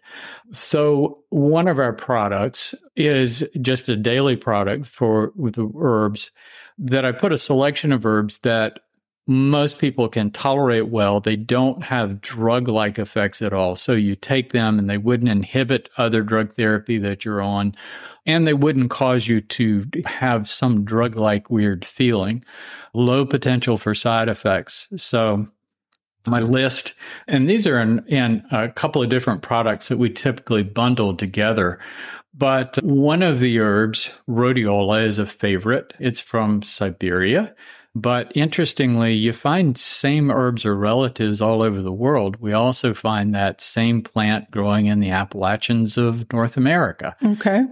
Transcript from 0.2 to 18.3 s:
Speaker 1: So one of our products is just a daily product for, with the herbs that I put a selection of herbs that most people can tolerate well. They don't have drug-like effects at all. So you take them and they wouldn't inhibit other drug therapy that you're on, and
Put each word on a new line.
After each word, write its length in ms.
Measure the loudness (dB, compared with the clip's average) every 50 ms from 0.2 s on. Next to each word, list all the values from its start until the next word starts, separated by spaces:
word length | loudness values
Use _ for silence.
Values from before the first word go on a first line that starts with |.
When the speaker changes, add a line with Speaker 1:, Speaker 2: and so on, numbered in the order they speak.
| -18 -18 -20 -20 _ -16
Speaker 1:
So 680 | -12 -8 -4 -2 0 2 2 2 2 2 0 -2 -4 -10 _ -4
one 380 | 0 2 2 4 4 2 2
of 100 | 2 2
our 160 | 2 0 0 -2
products 800 | -4 -2 0 0 2 2 0 0 0 -2 -2 -2 -4 -4 -4 -6 -12 _ -12 -4
is 520 | 0 0 2 4 2 2 0 0 -4 -6 -6 -6 -4
just 280 | -2 0 -2 -2 0 -2
a 60 | -2
daily 420 | 0 0 0 2 2 2 2 0
product 500 | 0 0 0 0 0 0 0 -2 -4 -6
for, 460 | -10 -4 -2 0 2 2 2 0 -2 -4
with 180 | -4 -4 -4 -2
the 180 | -2 -6 -6 -4
herbs 540 | -2 0 2 2 2 2 0 -2 -4 -10 -10 _ _ -20 -20 -20 -20 -20 -20 _ -8
that 260 | -4 0 0 0 0
I 60 | 0
put 200 | -2 0 0 0
a 60 | 0
selection 540 | -2 0 0 2 2 2 0 0 -2 0 0
of 160 | 0 2 2
herbs 320 | 2 2 2 0 -2 -6 -4
that 400 | -2 0 2 2 0 -2 -4 -10 _ _ _ _ _ _ _ _ -2
most 500 | 0 2 2 4 4 4 2 2 0 0
people 320 | -2 -2 -2 0 0 -2 0
can 220 | 0 -2 -2 -2
tolerate 560 | -4 -2 0 0 2 2 2 2 2 2 0
well. 320 | 0 0 2 2 4 2 2
They 160 | 2 0 -2
don't 480 | -2 -2 0 2 2 2 2 0 -4 -6
have 380 | -4 -2 -2 -2 -2 -6 -8
drug-like 760 | -10 -12 -6 -2 0 2 2 2 0 0 0 0 0 0 -2
effects 460 | -4 -8 -4 -2 -2 -2 -2 -2 -4 -4
at 100 | -2 0
all. 220 | 0 0 0 -2
So 180 | -2 -2 0 2
you 220 | 2 2 0 -2
take 360 | -4 -4 -2 -2 -2 -2 -2
them 280 | -2 0 2 2 2 0
and 100 | 0 0
they 80 | -2
wouldn't 320 | -2 0 0 0 2 2 2
inhibit 600 | 2 0 0 0 -2 -2 0 0 0 -2 -2 -6 -4
other 280 | -2 0 2 2 0 0
drug 300 | 2 0 0 0 -2 -2
therapy 440 | -2 0 0 0 0 0 -2 -2
that 260 | -2 -2 -4 -4 -6 -6
you're 180 | -4 -4 -2
on, 340 | -2 -2 0 0 -2 -2 -4 -6 -18 -20 -18 -18 -20 -20 -18 _ -4
and 200 | 0